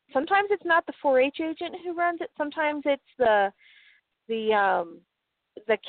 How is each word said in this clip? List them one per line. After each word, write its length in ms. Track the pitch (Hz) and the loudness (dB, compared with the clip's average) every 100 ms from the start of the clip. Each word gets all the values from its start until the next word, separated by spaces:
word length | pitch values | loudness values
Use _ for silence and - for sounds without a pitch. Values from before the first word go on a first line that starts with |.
| _ | _
sometimes 380 | 269 320 392 403 | -4 0 0 0
it's 140 | 403 339 | -2 0
not 200 | 330 330 | 0 0
the 80 | - | -4
four 200 | 285 262 | 2 4
H 180 | 269 - | 2 0
agent 360 | 320 311 339 359 | -6 -6 -10 -10
who 100 | 349 | -10
runs 260 | 339 349 339 | -4 -4 -4
it. 100 | 339 - | -10 -8
Sometimes 460 | 294 - 302 302 285 | -8 -2 -4 -2 -2
it's 160 | 277 _ - | -2 _ 0
the, 340 | 233 208 196 - _ _ _ _ _ _ - | 2 4 2 -2 _ _ _ _ _ _ -8
the, 260 | 226 214 | -4 0
um, 460 | 214 196 185 170 175 _ _ _ _ _ - 214 | 2 2 0 -4 -12 _ _ _ _ _ -18 -4
the 100 | 214 | -4